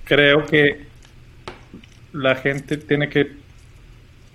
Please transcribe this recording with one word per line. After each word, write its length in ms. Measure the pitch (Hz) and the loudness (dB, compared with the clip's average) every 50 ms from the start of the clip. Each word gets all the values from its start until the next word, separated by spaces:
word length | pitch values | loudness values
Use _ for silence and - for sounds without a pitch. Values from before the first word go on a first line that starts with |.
| - | -4
creo 420 | - 139 139 147 143 143 151 147 | 0 2 4 4 4 4 2 0
que 400 | - 165 151 147 143 139 - - - - - - - - - - - - - - - - - - - - - - - - - - - - | 0 0 2 2 2 0 -4 -10 -20 -20 -20 -20 -20 -20 -20 -20 -20 -20 -20 -20 -20 -20 -20 -20 -20 -20 -20 -20 -20 -20 -20 -20 -16 -12
la 240 | 151 131 131 127 | -4 -2 -2 -2
gente 400 | - - 147 139 143 - - 156 | 0 -2 -4 -4 -4 -6 -8 -8
tiene 320 | 147 - - 143 143 147 143 | -10 -4 -4 -2 -2 -2 -2
que 240 | - 143 143 139 - - - - - - - - - - - - - - - - - - - - - | 0 -2 -2 -2 -4 -12 -20 -20 -20 -20 -20 -20 -20 -20 -20 -20 -20 -20 -20 -20 -20 -20 -20 -20 -20